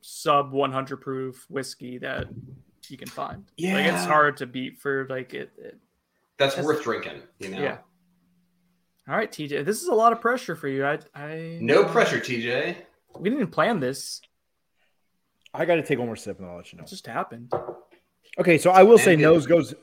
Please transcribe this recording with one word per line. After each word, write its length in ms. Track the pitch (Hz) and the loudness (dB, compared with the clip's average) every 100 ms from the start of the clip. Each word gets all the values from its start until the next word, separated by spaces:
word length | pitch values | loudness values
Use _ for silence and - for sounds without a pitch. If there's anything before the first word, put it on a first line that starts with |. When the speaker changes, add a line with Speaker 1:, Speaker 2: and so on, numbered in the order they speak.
Speaker 1:
sub 500 | - - 160 143 139 | -20 -8 0 0 0
one 180 | 135 135 | -2 -2
hundred 260 | 131 131 135 | -2 -6 -10
proof 440 | 139 131 131 127 - | -10 -10 -10 -12 -12
whiskey 480 | 139 127 - 123 123 | -10 -10 -12 -16 -12
that 280 | 135 135 - - 131 135 _ _ - | -10 -10 -10 -14 -18 -20 _ _ -20
you 100 | 139 | -20
can 100 | - | -16
find. 300 | - 139 - - - | -12 -12 -12 -18 -8
Like, 260 | 175 190 165 | -2 0 0
it's 180 | 175 | 0
Speaker 2:
Yeah. 20 | 180 | 2
Speaker 1:
hard 300 | 151 147 139 | 2 2 0
to 80 | 127 | -8
beat 320 | 127 131 - | -10 -12 -10
for, 260 | 143 135 135 | -6 -6 -6
like, 240 | 131 127 | -8 -10
it, 180 | - 131 - | -12 -14 -16
it 200 | - - _ _ _ _ _ - | -20 -20 _ _ _ _ _ -2
Speaker 2:
That's 180 | 139 - | -2 -2
Speaker 1:
that's 100 | 151 | -2
Speaker 2:
worth 180 | - | -4
drinking, 380 | 120 101 85 71 - - | -4 -6 -8 -14 -20 -16
you 120 | 95 | -12
know? 100 | 92 | -8
Speaker 1:
Yeah. 160 | 139 - _ _ _ _ _ _ _ _ _ _ _ _ - | -8 -8 _ _ _ _ _ _ _ _ _ _ _ _ -8
All 60 | 165 | -6
right, 120 | 233 | -6
T 140 | - 147 | -8 -8
J. 140 | 143 | -6
This 180 | 147 214 | -4 -4
is 80 | 349 | 0
a 40 | |
lot 200 | 220 233 | 2 4
of 80 | 226 | 2
pressure 340 | 233 247 - 165 | 0 -2 -6 -8
for 120 | 143 | -6
you. 160 | 135 139 | -4 -2
I, 140 | 156 - | -4 -8
I, 440 | 143 147 160 165 - | -18 -14 -12 -12 -6
Speaker 2:
No 220 | 113 160 | 2 4
Speaker 1:
uh, 80 | - | 4
Speaker 2:
pressure, 280 | 233 160 156 | 2 0 0
T 220 | - 120 | -4 -6
J. 360 | 120 127 160 175 - _ _ - | -4 -4 -4 -8 -14 _ _ -8
Speaker 1:
we 100 | 185 | -4
didn't 180 | 285 196 | -2 -4
plan 280 | - 175 214 | -2 -2 -2
this. 400 | 127 139 - - _ _ _ _ _ _ _ _ _ _ _ _ _ | -4 -6 -12 -16 _ _ _ _ _ _ _ _ _ _ _ _ _
Speaker 3:
I 120 | 135 165 | -4 0
gotta 160 | 170 | 0
take 160 | 151 131 | 0 -2
one 100 | 120 | -4
more 80 | 110 | -8
sip 240 | 107 92 | -12 -12
and 80 | 92 | -14
I'll 100 | 87 | -16
let 140 | - | -18
you 60 | 87 | -20
know. 60 | |
Speaker 1:
It 60 | 82 | -20
just 180 | 92 - | -18 -12
happened. 440 | 123 190 117 120 - - - - _ _ _ _ - | -10 -10 -12 -10 -10 -8 -16 -20 _ _ _ _ -2
Speaker 3:
Okay, 180 | 180 160 | 2 4
so 120 | 180 | 6
I 120 | 185 | 10
will 140 | 196 233 | 10 10
say 160 | 208 | 8
Speaker 2:
And 80 | 160 | 6
it 40 | 151 | 8
Speaker 3:
nose 220 | 165 135 | 6 6
goes, 260 | 170 127 - | 2 2 -6